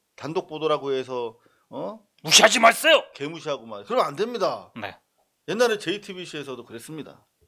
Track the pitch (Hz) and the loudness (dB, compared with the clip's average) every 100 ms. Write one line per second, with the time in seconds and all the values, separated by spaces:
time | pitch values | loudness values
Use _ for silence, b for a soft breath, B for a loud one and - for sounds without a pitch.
0 | _ - 135 180 170 151 151 147 139 131 | _ -14 -8 -6 -8 -4 -2 0 0 -4
1 | 127 127 117 110 _ _ _ 123 185 220 | -4 -6 -8 -10 _ _ _ -10 -10 -12
2 | _ _ 156 202 214 220 226 226 311 277 | _ _ 4 6 6 8 6 6 6 4
3 | - - 143 165 143 135 113 104 107 247 | 4 -8 -8 -8 -6 -6 -8 -14 -2 0
4 | 160 143 226 233 165 131 90 - 101 - | 0 -2 -4 -2 -2 -2 -10 -12 -12 -12
5 | _ _ _ _ - 208 240 214 165 202 | _ _ _ _ -8 0 2 0 -4 -6
6 | 202 185 165 156 139 120 117 113 - 156 | -8 -14 -12 -12 -10 -12 -12 -16 -12 -14
7 | 95 67 _ _ | -14 -18 _ _